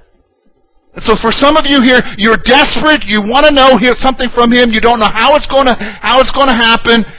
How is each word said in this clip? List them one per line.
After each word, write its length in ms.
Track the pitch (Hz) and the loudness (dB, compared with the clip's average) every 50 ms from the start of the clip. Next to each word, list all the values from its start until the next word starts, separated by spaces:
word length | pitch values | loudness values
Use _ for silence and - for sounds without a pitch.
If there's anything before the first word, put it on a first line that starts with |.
| _ _ _ _ _ _ _ _ _ _ _ _ _ _ _ _ _ _ _ | _ _ _ _ _ _ _ _ _ _ _ _ _ _ _ _ _ _ _
And 100 | - - | -6 -2
so 120 | - 214 - | -2 -2 0
for 100 | - 226 | 0 -2
some 280 | 220 - 277 285 302 311 | 0 2 0 2 2 0
of 80 | 294 | 0
you 160 | 277 285 277 | 0 0 2
here, 180 | 226 262 254 240 - - - | 2 2 2 0 0 -4 -6
you're 240 | - 202 226 220 190 | -4 -2 -2 0 0
desperate. 640 | - 233 254 285 294 - - - 302 311 302 302 294 | 0 0 2 2 2 0 -2 -2 0 0 0 0 -2
You 160 | 196 208 214 | -4 -4 -4
want 240 | 196 208 240 277 302 | -2 0 0 2 2
to 80 | 302 | 2
know, 240 | 294 269 262 269 262 | 2 4 2 2 2
hear 180 | 196 240 247 226 - | 2 2 0 -2 0
something 300 | 254 262 262 - 254 233 | -2 -2 -2 -2 -6 -4
from 200 | - 240 240 233 | 0 0 0 2
Him. 220 | 240 247 247 233 | 2 2 2 0
You 80 | 214 220 | 0 0
don't 180 | 214 233 240 226 | 0 0 0 0
know 140 | 214 202 | -2 -2
how 240 | - 220 233 277 302 | -2 0 0 0 0
it's 100 | 285 - | 0 -2
gonna, 300 | - 277 269 262 247 220 - 208 220 208 - | 0 -2 0 0 0 -2 -2 -6 -10 -10 -8
how 200 | - 214 240 262 | -4 0 0 2
it's 120 | 262 - | 0 0
gonna 240 | - 269 277 269 233 | 0 0 0 0 0
happen. 480 | 233 233 226 226 220 - 233 233 226 208 - - | 0 2 0 0 0 2 0 0 0 0 -4 -10